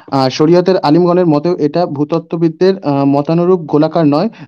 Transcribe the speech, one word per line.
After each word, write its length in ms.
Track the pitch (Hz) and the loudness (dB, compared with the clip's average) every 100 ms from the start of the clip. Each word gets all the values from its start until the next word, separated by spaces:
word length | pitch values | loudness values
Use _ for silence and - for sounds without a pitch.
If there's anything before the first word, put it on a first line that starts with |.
| - | -6
আহ, 180 | 135 131 | -2 -2
শরিয়তের 480 | - 156 175 180 185 | 0 2 2 2 0
আলিমগণের 500 | 147 156 175 180 175 | 2 2 2 2 0
মতেও 300 | 147 165 180 | 0 -2 -2
এটা 300 | 147 165 175 | -2 -2 -4
ভূতত্ত্ববিদদের, 960 | 139 147 165 165 170 165 160 185 190 | -4 -4 -4 -6 -2 -2 0 0 0
আহ, 220 | 143 139 | -2 -2
মতানুরূপ 560 | 139 139 143 170 175 185 | 0 0 0 0 2 0
গোলাকার 460 | 147 147 156 170 151 | 0 0 0 0 0
নয়, 220 | 143 220 - | 0 -2 -6